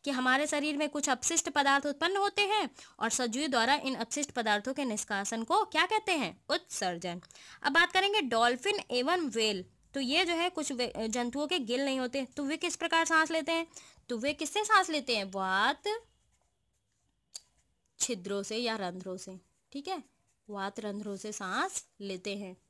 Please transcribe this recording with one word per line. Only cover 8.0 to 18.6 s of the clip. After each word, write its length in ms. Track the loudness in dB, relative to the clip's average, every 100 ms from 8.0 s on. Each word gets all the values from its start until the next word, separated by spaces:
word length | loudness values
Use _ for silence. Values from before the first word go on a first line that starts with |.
| 2 2
डॉल्फिन 600 | 2 4 4 4 0 -2 -2
एवं 300 | 0 2 2
व्हेल। 440 | 0 0 0 0 -6 _ _
तो 60 | -4
ये 240 | 2 2
जो 100 | 2
है 160 | 2 0
कुछ 220 | -2 -4
वे-, 360 | -2 -4 -2 -2
जंतुओं 380 | -2 -2 -2 0
के 120 | 0
गिल 260 | 0 0
नहीं 160 | 0 0
होते, 240 | -2 -4
तो 200 | -6 -4
वे 120 | -4 -2
किस 200 | -2 -2
प्रकार 280 | 2 2
सांस 260 | 6 4 4
लेते 220 | 0 0
हैं? 140 | -2 -2 -12 -20 -20 -8
तो 100 | -2
वे 140 | -2
किससे 320 | -2 -2 -2
सांस 260 | 6 6 6
लेते 260 | 0 0 -2
हैं? 80 |
वात 580 | -2 -2 2 4 4 2 -2 -4 -6 _ _ _ _ _ _ _ _ _ _ _ _ -20 _ _ _ _ _ _
छिद्रों 440 | -4 -4 -4 -6
से 140 | -4
या 200 | -4